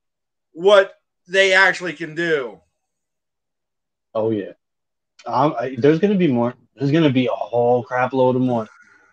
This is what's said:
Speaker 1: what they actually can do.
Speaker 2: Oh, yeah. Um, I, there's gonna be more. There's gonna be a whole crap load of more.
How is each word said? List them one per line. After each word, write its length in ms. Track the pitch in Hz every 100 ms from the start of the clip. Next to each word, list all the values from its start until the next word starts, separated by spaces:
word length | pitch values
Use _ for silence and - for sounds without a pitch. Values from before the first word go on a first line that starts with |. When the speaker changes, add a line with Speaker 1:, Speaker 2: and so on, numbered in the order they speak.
| _ _ _ _ _
Speaker 1:
what 400 | - 185 202 196 - _ _ -
they 260 | 185 196
actually 400 | 190 190 180 175
can 220 | 147 165 156
do. 440 | 170 156 120 95 _ _ _ _ _ _ _ _ _ _ _ _ _ _ _ 110
Speaker 2:
Oh, 140 | 110
yeah. 220 | 110 95 - _ _ _ _ _ _ -
Um, 300 | 117 143 156
I, 160 | 123 131
there's 220 | 139 160
gonna 160 | 202 202
be 120 | 175
more. 260 | 120 120 - _ -
There's 160 | 139
gonna 180 | 156 156
be 180 | 127 123
a 40 |
whole 520 | - - 120 120 123
crap 300 | 117 127 127
load 220 | 131 127 127
of 60 |
more. 260 | 127 120 110 - _ _ _